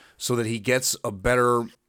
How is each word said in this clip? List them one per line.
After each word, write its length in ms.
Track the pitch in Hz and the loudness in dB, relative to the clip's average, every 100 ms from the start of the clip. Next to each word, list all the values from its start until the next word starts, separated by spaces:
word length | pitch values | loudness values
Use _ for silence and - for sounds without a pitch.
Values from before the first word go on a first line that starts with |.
| - - | -20 -8
so 180 | - 120 | -2 0
that 100 | 113 | 0
he 120 | 113 | -2
gets 380 | 104 127 - - | 0 0 0 -4
a 60 | 120 | -6
better 520 | 98 120 123 123 120 117 _ | -4 0 2 4 2 -2 _